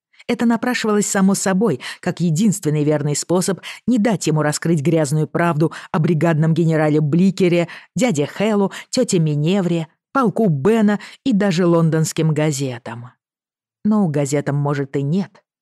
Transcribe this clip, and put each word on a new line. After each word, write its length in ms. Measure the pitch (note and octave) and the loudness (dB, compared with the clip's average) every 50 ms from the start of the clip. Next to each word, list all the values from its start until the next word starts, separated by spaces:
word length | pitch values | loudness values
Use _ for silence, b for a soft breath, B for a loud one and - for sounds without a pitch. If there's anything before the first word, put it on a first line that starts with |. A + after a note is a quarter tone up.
| _ _ B B B B | _ _ B B B B
Это 180 | A#3+ A#3 B3 | -4 0 0
напрашивалось 640 | A#3 A#3 A3+ - B3 B3 - - A3 G#3 G#3 G3 - | 0 0 0 -2 -4 -4 -2 -2 0 0 0 0 0
само 260 | - G3+ F#3+ F#3+ G3 | 0 2 2 2 2
собой, 460 | - - G3+ F#3+ F#3+ A#3 A3 C#3 B2 B B B B | 2 0 0 0 2 0 0 0 -2 B B B B
как 200 | B F#3 D#3 - | B -6 -4 -2
единственный 640 | E3 F3+ D#3 D3+ A3+ G#3+ E3 - - D3+ D3 D3+ D3 | -2 0 0 2 2 2 0 0 -2 -2 -2 0 0
верный 320 | D3 D3+ D3 D3+ D3+ D3 | 0 0 0 0 -2 -4
способ 460 | - - - E3 F#3+ - - F#3 - B B B B B - | -4 -2 -2 -2 0 0 -2 -4 -6 B B B B B -2
не 100 | B3 A#3+ | 0 2
дать 300 | G3+ B3+ G#3 D#3 - D#3+ | 2 2 0 0 0 0
ему 140 | D3+ D3+ | 0 0
раскрыть 400 | C#3+ D3+ D3 - - D#3+ F3 D#3 | 0 0 -2 -2 -2 0 0 0
грязную 460 | C3 E3+ D#3+ D#3+ D#3 C3 D3 D#3 D#3 - | 2 2 2 2 2 0 0 -2 -2 -2
правду 460 | - D#3+ E3+ E3+ E3 D3 E3 D3+ B B B B | -2 -2 0 0 0 0 0 -2 B B B B
о 80 | B F#3 | B -2
бригадном 540 | D#3 F3 F3 D3+ D3+ E3+ E3 D3 D#3+ D#3+ E3 | 0 0 0 2 2 0 2 2 2 2 2
генерале 480 | D#3 E3+ D#3+ D#3+ D#3 D#3 D#3 D3 D#3 | 2 2 2 2 2 2 2 2 2
Бликере, 680 | D#3 C#3+ C#3+ E3+ F#3+ G3 F3+ - F#3+ F3 F3 E3+ E3+ E3 B B B B B | 2 2 2 2 2 2 2 2 2 2 2 2 0 -2 B B B B B
дяде 300 | E3+ A#3+ B3 F3 C#3 C#3+ | -2 0 0 0 0 -2
Хэллу, 460 | - - - G3 A3 G#3+ G3+ G3 F#3 B B B B | -4 -2 -2 -2 0 0 0 0 -2 B B B B
тёте 300 | - - B3 - - F3 | -2 -2 0 2 2 2
Миневре, 680 | D#3+ D#3 D3 C#3+ D3 E3 F#3+ G#3 F3+ F3 E3+ E3 D#3+ - _ _ _ _ | 2 2 0 0 0 0 0 0 0 0 0 -2 -4 -6 _ _ _ _
полку 360 | - C#4 B3+ G3+ - - A3+ G3 | -2 0 0 0 0 0 0 0
Бена 520 | D3+ C3+ C3 G3 A3+ A3+ G#3+ G#3 G#3 G3 B B B B B | 0 0 2 2 2 4 4 2 2 0 B B B B B
и 80 | C#4 A#3+ | 0 0
даже 320 | F#3 G#3 G3+ F3 E3+ F#3 | 2 2 0 0 2 2
лондонским 680 | F3 E3+ E3+ E3 D#3+ D3+ D#3+ D#3+ D#3 - - D#3+ D#3+ D3+ | 2 2 2 2 2 2 0 0 -2 -2 -2 0 0 0
газетам. 760 | D#3 D3+ D#3 D3 C3+ C#3 C3 B2 A#2 - A2+ A2+ A#2 A#2+ A#2+ - _ _ _ _ _ _ _ _ _ _ _ _ _ - | 0 0 -2 -2 -2 -4 -6 -8 -8 -12 -14 -14 -14 -14 -18 -20 _ _ _ _ _ _ _ _ _ _ _ _ _ -2
Но 240 | G#3 G#3+ G#3+ G3 D#3+ | 0 0 2 2 0
газетам, 480 | C#3 D3 C#3+ C3 D3 C#3+ C#3 - C#3+ | 0 0 -2 0 -2 -2 -2 -2 -2
может, 400 | C#3+ C#3+ C#3+ D3 C#3 C#3 C3 - | -2 0 -2 -2 -2 -4 -4 -4
и 60 | C#3+ | -4
нет. 420 | C#3 C#3 D#3+ G3 F3+ - _ _ _ _ _ _ | -2 -2 -2 -2 -4 -6 _ _ _ _ _ _